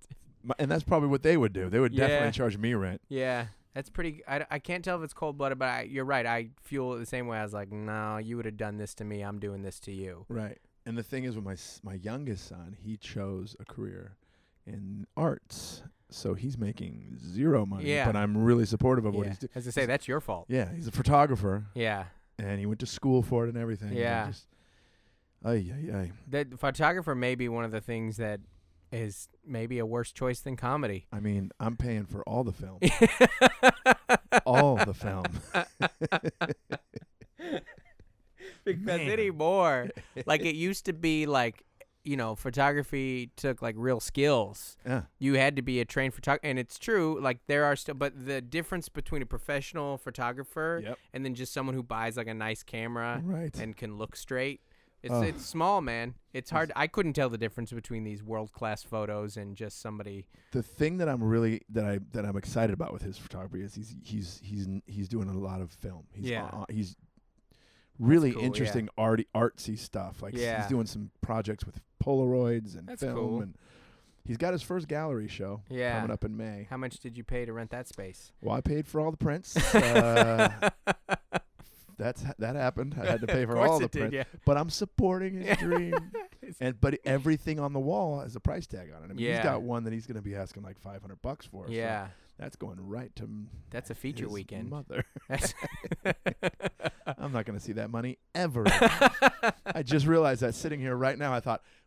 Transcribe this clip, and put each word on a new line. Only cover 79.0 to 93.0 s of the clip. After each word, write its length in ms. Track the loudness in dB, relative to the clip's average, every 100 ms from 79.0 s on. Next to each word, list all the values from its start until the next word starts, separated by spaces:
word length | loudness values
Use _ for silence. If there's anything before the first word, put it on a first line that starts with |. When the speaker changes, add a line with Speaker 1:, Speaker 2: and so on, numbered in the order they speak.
Speaker 1:
all 100 | -2
the 60 | 0
prints. 380 | 0 -2 -2 2
Speaker 2:
<laughs> 200 | 6 6
Speaker 1:
Uh, 720 | 6 6 6 6 6 6 4 4 0 0 -2 -2 -2 -6 -4 -6 -6 -14 -20 -20 -20 -6
that's 260 | -4 -4
ha-, 100 | -6 -4
that 180 | -4 0
happened. 400 | 0 0 -4 -2
I 40 | 0
had 160 | 0
to 60 | 2
pay 160 | 2
Speaker 2:
Of 60 | 2
Speaker 1:
for 40 | 4
Speaker 2:
course 140 | 6
Speaker 1:
all 100 | 6
the 60 | 2
Speaker 2:
it 60 |
did, 60 | 0
Speaker 1:
prints. 160 | -2 -2
Speaker 2:
yeah. 80 | -6 0 4
Speaker 1:
But 120 | 4
I'm 120 | 4
supporting 640 | -2 -2 2 4 2 -2 -2
his 100 | 2
Speaker 2:
<laughs> 20 |
Yeah. 80 | 2
Speaker 1:
dream. 380 | 4 2 2 0 -2 -8 -10 -14
Speaker 2:
It's 160 | -18 -4
Speaker 1:
And, 200 | -4 4
but 180 | 4 4 2
everything 520 | 2 4 2 0 -2
on 140 | -2
the 80 | -2
wall 400 | 0 0 0 -2
has 160 | -6 -4
a 60 |
price 260 | -2 -2 -4
tag 240 | -12 -12
on 80 | -16
it. 40 | -12
I 20 |
mean, 60 | -4
Speaker 2:
Yeah. 160 | 0 2
Speaker 1:
he's 60 | 2
got 160 | 0
one 240 | -2 -4 -4
that 80 |
he's 120 | -6 -8
gonna 160 | -8
be 140 | -6 -6
asking, 280 | -8 -10
like, 140 | -16 -14
five 220 | -14 -14
hundred 200 | -16 -10
bucks 240 | -8 -8 -12
for. 220 | -14 -8
So 40 |
Speaker 2:
Yeah. 380 | -4 -2 -4 -6 -14 _ -14
Speaker 1:
that's 200 | -14 -10
going 280 | -12 -10 -10
right 300 | -10